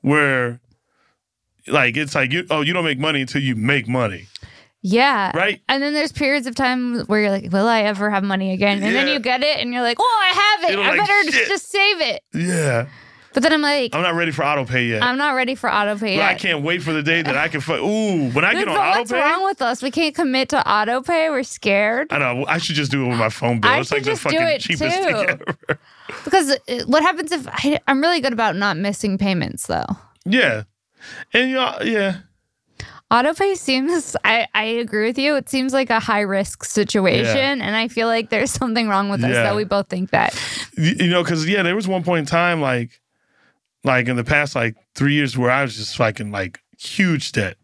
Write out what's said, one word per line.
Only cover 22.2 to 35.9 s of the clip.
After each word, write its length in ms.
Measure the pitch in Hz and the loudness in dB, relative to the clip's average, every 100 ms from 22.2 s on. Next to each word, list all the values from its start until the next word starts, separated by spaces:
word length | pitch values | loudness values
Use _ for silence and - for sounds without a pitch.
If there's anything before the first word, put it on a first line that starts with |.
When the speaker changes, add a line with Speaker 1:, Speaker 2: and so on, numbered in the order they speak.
| 135 123 143 | 0 -2 -2
Speaker 1:
I 100 | 160 | -2
should 180 | 160 151 | -2 -2
just 120 | 139 | -2
do 140 | 139 123 | 0 0
it 40 | |
with 80 | 120 | 0
my 80 | 110 | 0
phone 320 | - 120 117 | 0 -2 2
bill. 100 | 220 | 2
Speaker 2:
I 80 | 269 | 2
Speaker 1:
It's 100 | 131 | 0
Speaker 2:
should 60 | 143 | -2
Speaker 1:
like 80 | - | -2
the 40 | |
Speaker 2:
just 120 | 440 | -2
do 60 | 247 | 0
Speaker 1:
fucking 180 | 311 339 | 0 0
Speaker 2:
it, 140 | 294 | -2
Speaker 1:
cheapest 340 | - 175 311 359 | -2 -2 0 0
thing 60 | 370 | 0
Speaker 2:
too. 60 | 226 180 156 - - - | 0 -2 -2 -6 -8 -6
Speaker 1:
ever. 120 | 147 | -6
<laughs> 400 | _ - - - | _ -20 -18 -12
Speaker 2:
Because, 280 | - 381 285 | 2 2 4
uh, 320 | - - 247 - | 0 -2 -6 2
what 160 | 294 | 4
happens 300 | 339 330 311 | 4 0 -4
if 120 | 339 - | -4 -6
I, 300 | - 277 302 - | -4 0 0 0
I'm 160 | 269 | 2
really 200 | 320 339 | 2 2
good 120 | 269 | 0
about 220 | 233 220 175 | 0 -2 0
not 220 | 202 165 | -2 0
missing 400 | 202 208 208 190 | -4 -2 -2 0
payments, 500 | 196 180 - - - | 0 0 -2 -6 -4
though. 180 | 82 - - - _ - | -4 -2 -8 -10 _ 0
Speaker 1:
Yeah. 380 | 240 180 110 104 _ _ _ - - - | 2 2 0 -6 _ _ _ -20 -18 -2
And 160 | - 262 | 0 2
you 60 | 262 | 0
know, 220 | 254 - | -2 -2
yeah. 320 | - 220 196 185 - _ _ _ _ _ - - _ | -2 0 0 -4 -10 _ _ _ _ _ -18 -18 _
Speaker 2:
Auto 220 | 233 277 | 2 2
pay 220 | 320 392 370 | 0 0 0
seems, 600 | - 262 269 349 - - | 0 0 2 0 -2 0
I, 240 | 202 226 - | 2 2 0
I 100 | 208 220 | -2 -2
agree 420 | 233 233 214 220 | -4 -2 0 0
with 100 | 254 | 0
you. 180 | 277 285 | 0 0
It 140 | - | 0
seems 220 | 269 262 | -2 0
like 160 | 262 | 0
a 100 | 262 | 2